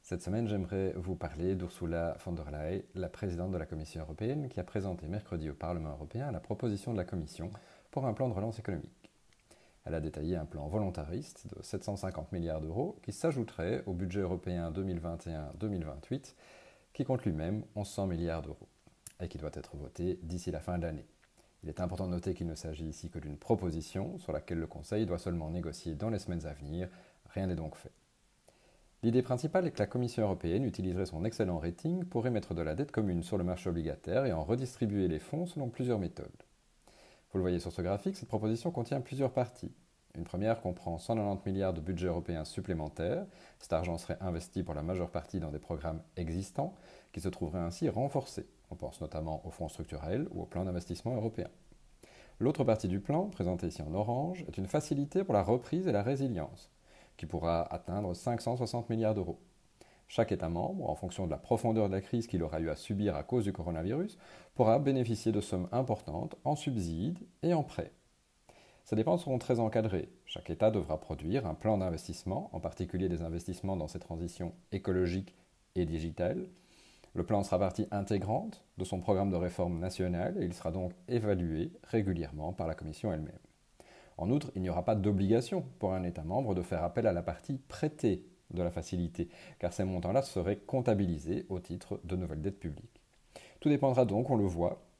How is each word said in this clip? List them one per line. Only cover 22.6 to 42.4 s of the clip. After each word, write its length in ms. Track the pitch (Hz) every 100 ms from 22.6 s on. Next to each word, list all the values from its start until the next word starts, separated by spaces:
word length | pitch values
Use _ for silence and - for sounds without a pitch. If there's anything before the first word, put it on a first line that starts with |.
| 82 78 80
ici 200 | 76 80
que 100 | 80
d'une 180 | 76 73
proposition 840 | - 113 90 82 80 95 - 190
sur 140 | -
laquelle 240 | 76 - 85
le 100 | 82
Conseil 380 | 76 76 107 101
doit 120 | 87
seulement 320 | 92 85 78
négocier 460 | 87 80 - 85 76
dans 140 | 110
les 100 | 104
semaines 260 | - 87 76
à 60 |
venir. 380 | 73 71 82 90 - - _ -
Rien 180 | - 95
n'est 80 | 87
donc 220 | 78 -
fait. 160 | - _ _ _ _ _ - _ _ _ _ _
L'idée 200 | 113 117
principale 440 | 123 123 156 185 170
est 60 |
que 80 | -
la 80 | 101
Commission 360 | 123 123 -
européenne 420 | 107 92 85 95 131
utiliserait 400 | 90 92 90 92
son 180 | 78
excellent 360 | 104 - 98 85
rating 440 | 82 87 160 180
pour 240 | 180 117 117
émettre 260 | 113 -
de 80 | 82
la 140 | 78 85
dette 160 | 147
commune 320 | - 104 87
sur 140 | 87 101
le 80 | 90
marché 240 | 87 95
obligataire 560 | 85 78 69 - 110 135
et 80 |
en 100 | 82
redistribuer 640 | 76 123 127 - 110 101 90
les 120 | 78
fonds 260 | - 151 175
selon 240 | 165 127
plusieurs 300 | - 123 113
méthodes. 440 | 85 - - - - _ _ _ - - - - _
Vous 60 | 95
le 60 |
voyez 160 | 92 87
sur 120 | 87
ce 100 | 90
graphique, 360 | 87 101 190 196
cette 100 | -
proposition 420 | 110 107 117 170
contient 300 | 165 117 139
plusieurs 320 | 127 131 135
parties. 400 | - 123 - 151 - _ _ _ -
Une 100 | 85
première 340 | 90 107 113
comprend 380 | 92 87 - 82
cent 180 | - 113
quatre-vingt-dix 340 | 101 95 101
milliards 240 | 95 95
de 60 | 85
budget 280 | 80 85 90
européen 360 | 85 82 80